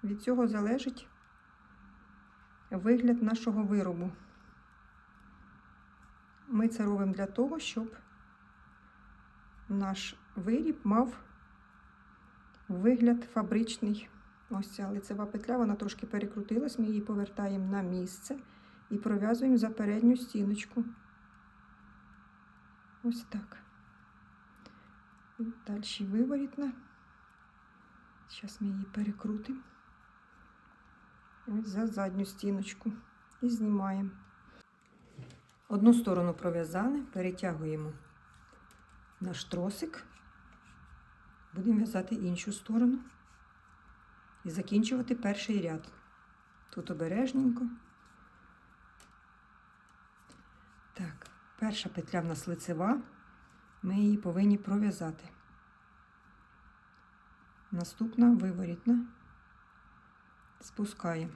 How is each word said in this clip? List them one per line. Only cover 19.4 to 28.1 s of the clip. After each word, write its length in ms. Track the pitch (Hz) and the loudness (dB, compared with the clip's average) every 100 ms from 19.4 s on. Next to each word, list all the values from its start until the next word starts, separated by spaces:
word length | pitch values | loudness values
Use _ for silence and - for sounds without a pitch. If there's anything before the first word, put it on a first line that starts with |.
| 262 247 | 6 4
за 120 | 220 | 4
передню 460 | 220 208 208 233 247 | 0 0 6 6 6
стіночку. 680 | 247 214 202 208 - - 233 - - - - - - - - - - - - - - - - - - - - - | 2 -2 0 0 -4 -4 -4 -6 -20 -20 -20 -20 -20 -20 -20 -20 -20 -20 -20 -20 -20 -20 -20 -20 -20 -20 -20 -6
Ось 220 | 240 233 - | -4 -4 -4
так. 280 | 208 - - - - - - - - - - - - - - - - - - - - 226 - - | -8 -8 -18 -20 -20 -20 -20 -20 -20 -20 -20 -20 -20 -20 -20 -20 -20 -20 -20 -20 -8 -8 -8 -8
Дальше 380 | 208 208 - | -6 -6 -6
виворітна. 680 | 196 208 262 285 277 - 285 240 - - - - - - - - - - - - - | 0 2 2 2 -2 -4 -6 -6 -16 -20 -20 -20 -20 -20 -20 -20 -20 -20 -20 -20 -20